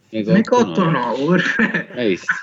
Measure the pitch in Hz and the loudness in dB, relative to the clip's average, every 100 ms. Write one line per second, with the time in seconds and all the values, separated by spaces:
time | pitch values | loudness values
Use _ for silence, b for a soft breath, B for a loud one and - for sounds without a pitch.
0 | _ 220 208 190 - 247 226 - 165 139 | _ -6 2 2 4 2 2 2 0 0
1 | 117 127 151 180 - - 214 175 - - | -2 -2 2 2 2 0 0 -2 -6 -4
2 | 113 90 - - | -2 -2 -4 -8